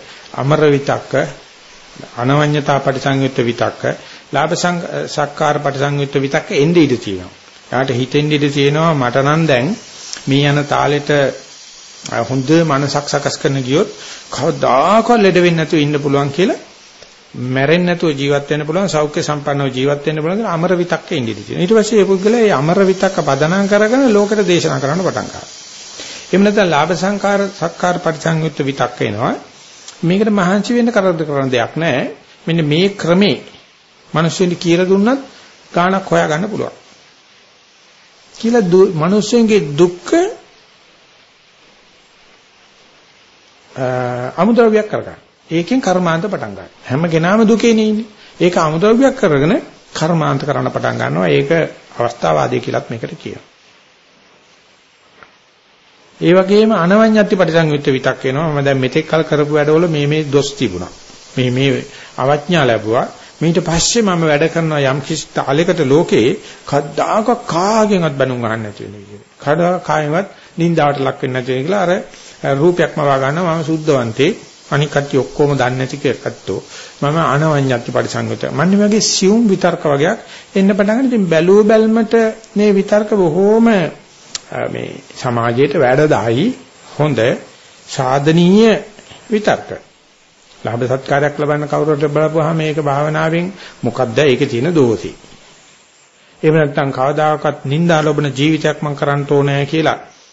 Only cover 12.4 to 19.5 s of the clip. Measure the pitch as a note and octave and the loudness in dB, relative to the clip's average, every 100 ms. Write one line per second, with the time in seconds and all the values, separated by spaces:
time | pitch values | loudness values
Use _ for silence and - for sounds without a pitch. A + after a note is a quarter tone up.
12.4 | C3 E3 D#3+ C#3 C#3 D3 D3 D3 C#3 - | 2 2 2 0 0 -4 -2 -4 -4 -4
13.4 | D#3 C#3 B2 D3 G#3+ - - - - - | -2 -2 0 0 -2 -6 -18 -20 -14 -4
14.4 | D#3 C#3 B2+ B2+ E3 A3 A3+ A#3 G3 F3 | -4 0 2 2 4 2 4 4 4 4
15.4 | F3 E3 D#3 E3 D3 D3 C#3+ C#3+ D3 E3 | 2 2 0 0 0 0 0 0 -2 0
16.4 | G#3 - - - - - - - - C3 | -2 -2 -8 -20 -20 -20 -20 -20 -20 -10
17.4 | B2 C3 C#3+ E3+ F3 E3+ E3 C#3 C#3 C#3+ | -4 0 2 2 2 0 -2 0 0 -2
18.4 | C#3+ D3+ D3+ E3+ G3 D3+ D3+ E3+ D3+ D3 | -2 -4 -2 -2 0 0 -2 -4 -4 -4
19.4 | C#3+ | -4